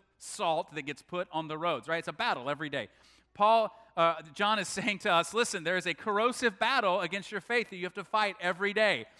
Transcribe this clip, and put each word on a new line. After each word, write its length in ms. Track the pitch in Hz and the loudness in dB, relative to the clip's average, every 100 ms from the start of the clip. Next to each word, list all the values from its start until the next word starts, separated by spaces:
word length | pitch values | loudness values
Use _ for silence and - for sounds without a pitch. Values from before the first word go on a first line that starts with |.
| _ _ | _ _
salt 540 | - - 185 160 180 151 | -14 -4 0 0 -2 -8
that 60 | |
gets 200 | 143 143 | -8 -10
put 240 | - 175 - | -8 -6 -4
on 160 | 156 160 | -6 -6
the 100 | 156 | -4
roads, 300 | 170 143 127 | -2 -2 -2
right? 100 | 165 | -4
It's 80 | 160 | -4
a 60 | |
battle 360 | 151 233 165 123 | -4 -2 -2 -2
every 200 | 147 151 | -4 -4
day. 200 | 139 135 _ _ _ _ | -6 -6 _ _ _ _
Paul, 400 | - 208 226 214 - - - | 0 4 6 2 -4 -8 2
uh, 180 | 165 160 156 | 2 2 -6
John 260 | 147 208 214 | -2 2 2
is 80 | 180 | 0
<laughs> 100 | - | -2
saying 220 | 226 202 | -2 -2
to 120 | 214 | 2
us, 220 | 170 165 | 4 4
"Listen, 300 | 214 233 196 | 0 0 -2
there 120 | 156 185 | -2 0
is 100 | 175 | -2
a 80 | |
corrosive 640 | 156 - 202 233 240 240 190 | -4 -2 2 2 2 -2 0
battle 400 | 220 262 208 180 | 2 2 2 2
against 320 | 170 196 180 | 0 -4 -6
your 80 | 202 | -8
faith 300 | - 240 220 | -2 0 0
that 60 | 185 | -4
you 80 | |
have 100 | 175 | -8
to 100 | 202 | -8
fight 320 | 180 220 208 180 | -2 0 0 0
every 320 | 180 180 202 | -2 0 0
day." 340 | 208 214 143 - | 2 2 2 -4